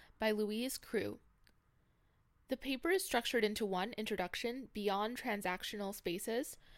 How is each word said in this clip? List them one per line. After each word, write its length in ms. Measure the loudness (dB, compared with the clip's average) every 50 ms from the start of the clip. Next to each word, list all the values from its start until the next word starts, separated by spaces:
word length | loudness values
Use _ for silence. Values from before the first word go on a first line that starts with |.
| -20 -20 -6 _
by 100 | 2 2
Louise 480 | 4 4 2 2 0 0 0 -2 -4
Crew. 400 | -6 -6 -2 -2 0 0 -2 -4 -8 -12 -20 _ _ -20 -20 _ _ _ _ _ _ _ _ _ _ _ _ _ _ _ _ _ _ _ -6
The 60 | -6
paper 360 | -4 -2 -2 -2 0 2 2
is 120 | 2 2 2
structured 400 | 2 2 2 2 2 4 4 4
into 220 | 4 2 0 0
one 300 | 0 2 0 0 -2 -2
introduction, 680 | -4 -2 -2 -2 -2 -2 -2 -2 -2 -2 -2 -2 -4 -8 -6
Beyond 460 | -6 0 2 2 4 4 2 0 -2
Transactional 800 | -2 -2 -2 -2 0 0 -2 -2 -2 -4 -6 -4 -4 -4 -4 -4
Spaces, 600 | -4 -2 -2 -2 0 -2 0 0 0 -2 -2 -8 -14 -18 -20 -20